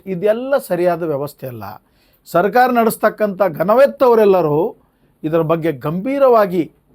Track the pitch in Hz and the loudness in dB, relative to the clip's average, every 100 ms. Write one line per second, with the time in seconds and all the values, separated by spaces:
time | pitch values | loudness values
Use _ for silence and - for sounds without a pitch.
0 | 190 180 208 226 262 277 - 175 175 165 | -10 -4 -2 -2 -2 -4 -2 -2 0 -2
1 | 170 139 143 - 131 117 101 - _ _ | -4 -6 -8 -10 -14 -14 -14 -18 _ _
2 | _ _ - 170 196 240 254 240 226 - | _ _ -4 0 2 2 2 2 0 0
3 | 220 214 214 190 196 143 170 233 277 - | -2 0 -4 -2 -2 -2 0 4 2 2
4 | 254 226 208 185 160 147 208 - _ _ | 2 4 4 4 2 0 -2 -6 _ _
5 | _ _ 156 165 156 170 160 135 147 175 | _ _ -4 -2 0 -2 -2 -4 -6 -6
6 | 233 277 269 226 202 180 147 _ _ | -4 2 4 4 2 -2 -6 _ _